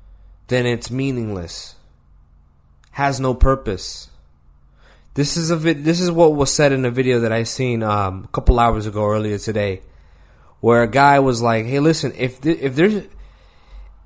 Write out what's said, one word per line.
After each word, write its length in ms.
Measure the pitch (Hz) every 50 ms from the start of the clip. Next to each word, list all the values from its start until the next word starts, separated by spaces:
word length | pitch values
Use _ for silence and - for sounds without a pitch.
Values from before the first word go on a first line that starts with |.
| - - - - - - - - _
then 180 | _ 123 127 123
it's 260 | 120 120 117 117 -
meaningless. 840 | 117 131 135 135 131 123 117 107 104 95 87 82 - - - - - - - - _ _ _ _ _ _ - _ _ _ _ _ _ _ _ _ _ _ _ _ _
Has 280 | - 139 143 135 123
no 140 | 131 131 127
purpose. 760 | - - 135 135 131 135 113 98 92 - - - - - - - - - _ _ _ _ _ _ _ _ _ _ _ _ - - _ _ - -
This 220 | - 147 147 -
is 140 | 175 165 160
a 60 | 170
vid-, 280 | 165 151 165 160 143 143
this 160 | 156 170 170
is 100 | 180 175
what 260 | 170 165 170 156 156
was 140 | 147 139 131
said 220 | - - 151 143 139
in 140 | 131 127
a 40 | 123
video 300 | 120 127 131 123 127 120
that 120 | 117 113 110
I 100 | 113 113
seen, 400 | 110 - - 131 127 120 113 110
um, 420 | 107 104 104 101 95 92 92 -
a 40 | -
couple 300 | _ - 120 - 120 120
hours 280 | 120 117 113 110 104
ago, 180 | 107 101 107 107
earlier 320 | 104 107 107 107 107 104
today, 460 | 101 - - 107 107 104 101 95 92 - - - - - - - _ - _ _ _ _ - - _
where 220 | - 113 117 120 120
a 60 | 113
guy 300 | 107 131 139 143 139 139
was 240 | 139 135 123 113 117
like, 240 | 117 113 110 110
"Hey, 140 | 117 135 139
listen, 340 | 143 160 160 156 - 135 -
if 240 | - 123 127 117 -
th-, 180 | - 151 165 -
if 160 | 127 139 123
there's, 300 | 135 165 208 214 202 - - - - - - - _ _ - _ _ _ _ - - - - - - -